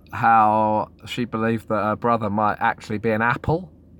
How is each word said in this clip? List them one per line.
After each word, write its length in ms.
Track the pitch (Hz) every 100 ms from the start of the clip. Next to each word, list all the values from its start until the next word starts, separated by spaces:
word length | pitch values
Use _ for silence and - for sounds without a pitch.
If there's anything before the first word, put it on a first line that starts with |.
| -
how 760 | - 117 113 107 107 107 107 - - 107
she 200 | - 113
believed 440 | 110 113 113 -
that 120 | 107
her 120 | 104 104
brother 340 | 120 117 107
might 280 | 104 107 -
actually 380 | 113 - - 107
be 100 | 113
an 100 | 107
apple. 500 | 117 135 - 165 185 - -